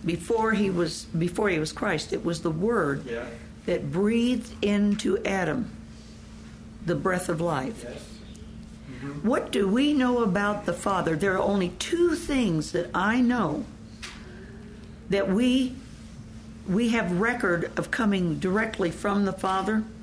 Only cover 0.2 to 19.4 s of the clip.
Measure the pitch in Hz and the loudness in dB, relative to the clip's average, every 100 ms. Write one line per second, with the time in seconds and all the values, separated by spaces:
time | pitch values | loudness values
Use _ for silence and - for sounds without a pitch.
0.2 | - 226 220 214 202 175 165 - - 165 | 0 2 4 4 2 2 0 -2 -4 0
1.2 | 175 175 208 165 156 - - 156 - 202 | 0 2 2 2 0 -2 0 0 -2 -2
2.2 | 175 165 170 160 214 233 151 127 123 117 | -2 -2 -2 0 2 2 2 0 -4 -8
3.2 | 120 - - - - 170 147 160 208 233 | -8 -12 -16 -8 -2 -2 0 2 2 4
4.2 | 240 247 - - 202 208 208 202 202 196 | 4 2 -2 -2 2 4 4 2 2 0
5.2 | - 190 170 131 - - - - - - | 0 0 0 0 -4 -8 -16 -18 -18 -18
6.2 | - - - - - - 175 156 185 180 | -18 -16 -16 -16 -16 -6 -2 0 0 0
7.2 | - 165 170 143 131 - - - - - | 0 0 0 0 -4 -8 -12 -12 -14 -16
8.2 | - - - - - - - 123 139 147 | -16 -16 -14 -16 -16 -16 -14 -10 -8 -2
9.2 | 196 294 - 233 196 233 294 294 254 247 | 0 0 0 0 4 4 4 4 4 4
10.2 | 226 180 202 208 196 175 208 190 165 160 | 4 2 2 0 -2 -2 0 2 2 2
11.2 | 196 190 - 202 180 - - 339 349 302 | 2 4 2 2 0 -2 -2 4 4 4
12.2 | - 269 226 160 151 170 170 175 196 240 | 0 2 4 2 0 -2 0 2 2 4
13.2 | 240 247 170 147 - - - - - - | 4 4 2 0 -6 -12 -16 -14 -14 -14
14.2 | - - - - - - - - - 196 | -16 -14 -14 -16 -16 -16 -16 -16 -2 0
15.2 | 196 190 254 254 254 - - - - - | 2 4 4 4 2 -4 -14 -16 -16 -16
16.2 | - - - - - 185 240 226 180 175 | -14 -16 -16 -12 0 2 4 2 2 2
17.2 | 226 247 190 170 - - 156 - 214 196 | 2 2 2 2 0 -4 -4 0 2 4
18.2 | 175 147 185 202 220 - 175 165 208 202 | 2 0 2 2 0 0 -2 0 0 2
19.2 | 196 190 | 0 0